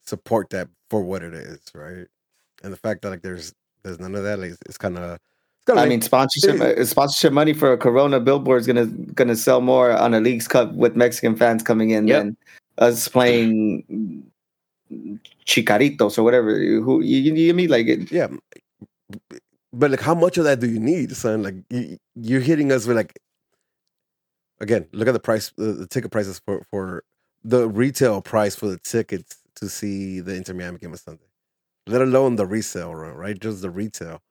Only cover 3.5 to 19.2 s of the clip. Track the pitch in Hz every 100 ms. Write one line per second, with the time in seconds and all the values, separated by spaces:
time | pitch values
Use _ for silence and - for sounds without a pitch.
3.5 | _ _ _ 98 85 92 101 98 104 90
4.5 | 87 - - 98 87 87 85 _ _ _
5.5 | _ - 233 123 120 - 127 135 143 131
6.5 | - 127 - 123 - 143 - 160 139 156
7.5 | 151 143 123 127 123 143 135 120 139 131
8.5 | 127 117 120 113 - - - 120 113 -
9.5 | 127 127 127 123 113 120 113 113 120 -
10.5 | 131 113 113 120 113 123 117 120 113 120
11.5 | 113 113 113 110 110 107 143 - - _
12.5 | - _ - 120 117 - 127 123 120 113
13.5 | 110 107 95 - 104 104 73 67 _ _
14.5 | _ _ _ _ - 85 104 _ _ -
15.5 | - 110 104 143 143 104 - 113 123 107
16.5 | 107 90 113 117 - - 135 143 156 165
17.5 | 175 180 127 117 127 - 170 135 - _
18.5 | - _ _ - _ _ -